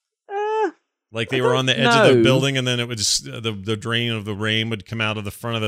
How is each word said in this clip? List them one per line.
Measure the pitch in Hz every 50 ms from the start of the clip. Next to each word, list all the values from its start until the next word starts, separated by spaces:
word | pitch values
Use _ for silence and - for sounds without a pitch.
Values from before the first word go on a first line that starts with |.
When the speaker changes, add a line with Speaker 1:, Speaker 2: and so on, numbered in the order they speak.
| _ _ _ _ _ -
Speaker 1:
uh, | 403 403 415 427 440 440 427 339 - _ _ _ _ _ _ _
Speaker 2:
Like | - 113 117 -
Speaker 1:
I | 131
Speaker 2:
they | 127
were | 127 127
Speaker 1:
don't | 127 131
Speaker 2:
on | 131
the | 131 127 135
edge | 135 139 -
of | 226 208
the | 160 135
Speaker 1:
know. | 120
Speaker 2:
building, | 113 131 131 131 131 139 135
and | 131 127
then | 127 123 120
it | 120
would | 120 123 107
just, | 104 - - - - 139
uh, | 131 113
the, | 107 113
the | 107 98 95 107 110
drain | 107 - 113 117 117 120 117
of | 113 110 101
the | 107 104
rain | 95 107 110 110 110 113 113
would | 113 101 -
come | - 113 113
out | 110 107 107 110
of | 101
the | 101
front | - - - 120 117
of | 113 107